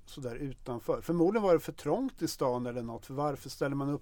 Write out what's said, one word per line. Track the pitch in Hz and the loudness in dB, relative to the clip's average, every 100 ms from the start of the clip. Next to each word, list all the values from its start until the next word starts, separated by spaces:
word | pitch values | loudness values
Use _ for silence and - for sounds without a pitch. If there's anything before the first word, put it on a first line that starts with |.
| - | -12
sådär | - 127 117 | -8 -8 -6
utanför. | 143 127 - 120 - 160 | -6 -8 -6 -4 0 -2
Förmodligen | - 170 170 226 | 0 4 4 6
var | 196 | 6
det | 160 | 6
för | - | 4
trångt | - 147 190 269 - | -4 0 0 0 -4
i | 165 | -4
stan | - 135 123 123 | 0 0 2 -2
eller | 120 | -4
något, | 117 113 - | -6 -8 -8
för | |
varför | 135 147 139 139 | -2 -2 -2 -8
ställer | - 143 139 | -2 0 0
man | 139 | 0
upp | 143 | -2